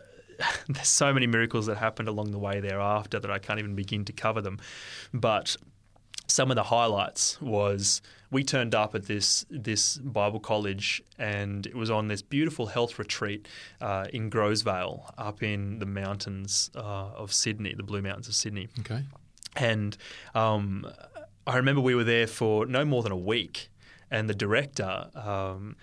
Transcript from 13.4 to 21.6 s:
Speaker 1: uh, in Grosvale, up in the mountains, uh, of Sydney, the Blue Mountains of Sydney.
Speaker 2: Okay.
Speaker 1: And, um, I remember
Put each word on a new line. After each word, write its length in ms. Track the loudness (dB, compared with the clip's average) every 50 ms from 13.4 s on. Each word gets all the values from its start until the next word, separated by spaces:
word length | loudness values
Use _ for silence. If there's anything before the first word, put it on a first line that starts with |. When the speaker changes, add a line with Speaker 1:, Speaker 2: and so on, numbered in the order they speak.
| -10 -14 -18 -18 -18 -18 -14 -8 -4
Speaker 1:
uh, 240 | -2 -2 -2 -2 -4 -4
in 160 | -6 -4 -2
Grosvale, 800 | 0 2 4 4 4 2 2 0 0 0 -2 -4 -6 -8 -12 -16 -12 -10
up 240 | -8 -8 -6 -4 -2
in 360 | -2 -2 -2 -2 -4 -4 -4
the 40 | -4
mountains, 840 | -4 -4 -4 -4 -4 -4 -6 -6 -8 -8 -8 -6 -2 0 0 0 -2 -4
uh, 60 | -8
of 500 | -8 -6 -6 -6 -8 -8 -10 -10 -6 -2 0
Sydney, 400 | 0 0 0 -2 -2 -4 -6 -6
the 80 | -6 -6
Blue 180 | -4 -4 -4
Mountains 280 | -4 -4 -6 -6 -6 -4
of 60 | -2
Sydney. 340 | -2 -2 -2 -4 -6 -8 -8 -8 -8
Speaker 2:
Okay. 220 | -6 -6 -4 -6 -6 -8 -10 -18 -20 -20 _ -20 -16 -8 -4
Speaker 1:
And, 420 | 0 2 2 2 2 0 -2 -4 -8 -12 -16 -16 -16 -12 -4 0
um, 520 | 2 2 4 4 2 0 -2 -4 -4 -6 -10 -14 -16 -20 -18 -16 -16 -18 -18 _ _ -4
I 100 | -2 0
remember 260 | 2